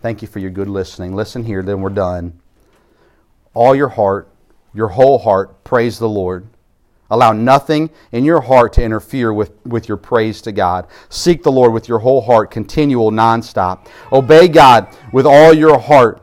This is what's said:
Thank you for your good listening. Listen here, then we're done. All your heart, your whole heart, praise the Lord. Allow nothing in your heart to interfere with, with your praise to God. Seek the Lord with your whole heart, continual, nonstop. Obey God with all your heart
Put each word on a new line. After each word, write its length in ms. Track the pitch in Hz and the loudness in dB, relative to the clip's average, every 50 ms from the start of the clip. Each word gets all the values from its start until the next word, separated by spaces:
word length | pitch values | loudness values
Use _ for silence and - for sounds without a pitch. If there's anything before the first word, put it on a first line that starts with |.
| - | -10
Thank 180 | 117 113 104 | -10 -12 -12
you 60 | - | -16
for 100 | 104 _ | -16 _
your 140 | 104 95 95 | -12 -12 -12
good 180 | 92 101 98 101 | -10 -10 -10 -10
listening. 460 | 98 98 92 - - - 90 90 95 | -8 -10 -10 -12 -12 -16 -14 -12 -10
Listen 280 | 98 110 - - 123 117 | -10 -10 -10 -12 -14 -12
here, 200 | 113 104 95 92 | -10 -10 -8 -8
then 180 | 95 101 98 | -8 -8 -8
we're 80 | 95 98 | -8 -8
done. 500 | 101 101 95 90 90 87 85 90 85 _ _ _ _ _ _ _ _ _ _ _ _ _ _ _ _ _ _ _ _ _ _ _ _ | -6 -6 -6 -6 -8 -10 -12 -14 -16 _ _ _ _ _ _ _ _ _ _ _ _ _ _ _ _ _ _ _ _ _ _ _ _
All 180 | 117 117 127 135 | 0 2 2 2
your 140 | 139 143 | 2 -2
heart, 400 | 131 - 117 107 98 98 101 - _ _ _ _ _ _ _ _ _ _ | -4 -2 -2 -2 -2 -2 -4 -8 _ _ _ _ _ _ _ _ _ _
your 140 | 101 110 107 | -8 -8 -6
whole 280 | 87 123 131 135 139 | 0 2 2 2 2
heart, 460 | 120 - 110 101 95 98 98 _ _ _ | 0 0 0 -2 -2 -2 -6 _ _ _
praise 340 | - - 123 117 120 107 | -4 -2 -2 -2 -2 -6
the 100 | - 117 | -6 -8
Lord. 400 | 110 107 101 92 90 92 90 92 110 _ _ _ _ _ _ _ _ _ _ _ _ | -6 -6 -6 -6 -8 -8 -10 -14 -20 _ _ _ _ _ _ _ _ _ _ _ _
Allow 240 | 107 117 127 113 110 | -2 2 2 2 2
nothing 560 | 107 113 127 131 143 - - 156 151 156 156 _ _ _ _ | 0 0 0 0 0 0 -2 -4 -4 -4 -6 _ _ _ _
in 120 | - 117 131 | -6 -4 -2
your 180 | 151 170 160 | 0 0 0
heart 320 | 123 113 131 127 120 110 - | 0 2 2 2 2 2 0
to 100 | - 120 | -2 -2
interfere 500 | 113 110 104 - _ - 135 120 113 107 | -2 -6 -8 -10 _ -8 -6 -4 -4 -4
with, 180 | 104 107 - _ _ _ | -4 -6 -6 _ _ _
with 220 | 120 117 117 - | -10 -8 -8 -8
your 100 | - 107 | -8 -10
praise 440 | 95 _ - 123 113 110 110 104 - - | -10 _ -4 -2 -2 -2 -2 -6 -10 -14
to 80 | 117 | -10
God. 360 | 104 104 95 90 90 92 87 _ _ - _ _ | -6 -4 -4 -4 -4 -6 -10 _ _ -20 _ _
Seek 320 | - - - 175 175 - | -16 -6 -2 -2 -2 0
the 100 | - 151 | 0 -2
Lord 220 | 135 131 127 120 113 | 0 2 2 2 0
with 160 | 113 - - | -2 -6 -6
your 100 | 117 110 | -6 -4
whole 220 | 107 127 135 135 | -2 -2 -2 -2
heart, 300 | 110 120 123 110 104 - | 0 0 0 0 0 -2
continual, 580 | - - 107 - - 156 151 143 135 120 113 110 | -8 -12 -12 -8 -4 -4 -2 -2 -2 0 -2 -2
nonstop. 760 | 107 110 113 113 113 117 113 - - 107 95 90 92 - _ - - - - - | 0 0 0 0 0 -2 -6 -8 -8 -6 -4 -4 -6 -8 _ -20 -20 -20 -10 -2
Obey 360 | - 135 131 120 156 160 180 | -2 -2 2 4 6 6 6
God 480 | 180 151 165 143 131 123 113 98 - - - - 120 | 6 6 6 6 8 6 4 2 -2 -18 -20 -20 -4
with 140 | 113 131 127 | -2 0 2
all 280 | 147 139 143 156 165 160 | 4 6 8 8 8 6
your 260 | 156 156 160 151 127 | 4 4 2 2 0
heart 420 | 113 123 151 139 123 110 - - | 2 2 4 4 4 2 0 -6